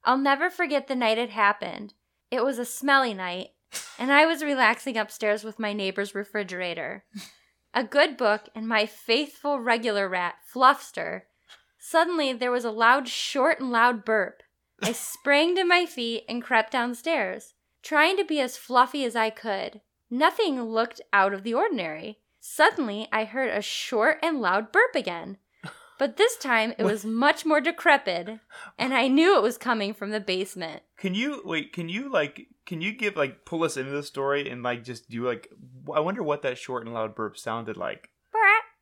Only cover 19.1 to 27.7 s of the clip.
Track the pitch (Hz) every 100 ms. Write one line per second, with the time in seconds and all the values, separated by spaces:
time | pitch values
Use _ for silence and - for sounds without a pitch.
19.1 | 226 220 220 226 196 - 208 _ _ _
20.1 | 240 320 370 415 262 226 220 233 - -
21.1 | 202 196 196 202 233 415 269 165 156 214
22.1 | 214 _ _ - - 427 - 240 208 220
23.1 | 220 220 220 196 208 202 - - 240 233
24.1 | - 330 302 202 190 214 381 494 311 196
25.1 | 170 165 196 _ _ - - - _ 269
26.1 | 226 453 480 277 233 220 - 214 208 214
27.1 | 226 277 311 320 302 302